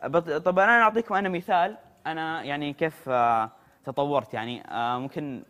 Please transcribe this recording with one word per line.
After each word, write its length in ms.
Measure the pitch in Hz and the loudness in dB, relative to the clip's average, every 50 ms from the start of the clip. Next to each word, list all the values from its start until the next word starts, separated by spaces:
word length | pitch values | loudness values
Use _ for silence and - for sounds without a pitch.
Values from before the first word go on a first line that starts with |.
| - | -6
بط-، 260 | 135 143 175 165 165 | -2 -2 0 0 0
طبعا 340 | 143 156 170 185 180 185 196 | -2 -2 0 0 2 4 6
أنا 180 | 214 233 233 226 | 6 6 6 6
أعطيكم 320 | 214 214 226 226 - 208 | 4 4 2 -2 -2 -2
أنا 140 | 190 202 190 | -2 0 -2
مثال، 480 | 180 170 175 - 196 175 175 196 214 - - - _ _ - | -2 -4 -2 0 2 2 2 0 -2 -8 -18 -20 _ _ -8
أنا 360 | 147 160 160 160 160 160 160 113 | -8 -6 -6 -4 -6 -6 -6 -6
يعني 300 | 135 143 147 147 147 139 | -6 -6 -4 -4 -6 -4
كيف، 360 | - 170 160 - - - 135 | -2 -2 -2 -4 -4 -4 0
آه، 420 | 127 123 120 117 117 113 110 110 - - _ _ _ _ - | 2 4 4 4 4 2 0 -2 -6 -14 _ _ _ _ -12
تطورت 480 | 135 127 143 143 143 147 135 113 - - | -6 -2 -2 0 0 0 -2 -2 -2 -6
يعني. 300 | 107 110 117 123 110 - - | -6 -6 -6 -8 -10 -10 -8
آه، 260 | - 117 117 120 123 123 | -4 -2 -2 -2 -2 -2
ممكن 440 | 131 135 - 175 151 139 131 101 - | -4 -6 -8 -8 -8 -8 -8 -10 -14